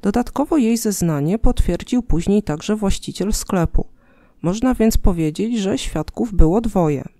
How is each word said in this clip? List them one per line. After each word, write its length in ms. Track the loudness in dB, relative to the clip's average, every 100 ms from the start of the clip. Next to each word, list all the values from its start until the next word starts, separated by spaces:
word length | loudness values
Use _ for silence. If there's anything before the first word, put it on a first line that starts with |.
Dodatkowo 540 | 0 -2 -2 -4 0 2
jej 200 | 2 0
zeznanie 600 | -2 -2 -2 0 -2 2
potwierdził 640 | 2 2 0 -2 -2 -4
później 400 | 0 -2 2 0
także 340 | 0 -6 -4 -2
właściciel 560 | 0 -2 -4 -6 -2
sklepu. 540 | -2 -2 -2 2 0 -2 -8 _ _ _ _
Można 320 | -4 0 0
więc 220 | 2 2 4
powiedzieć, 640 | 2 2 -2 -2 -4 -2
że 200 | -2 -2
świadków 560 | -4 -6 -8 -6 -6
było 260 | 4 6 6
dwoje. 440 | 0 0 0 -2 -8 _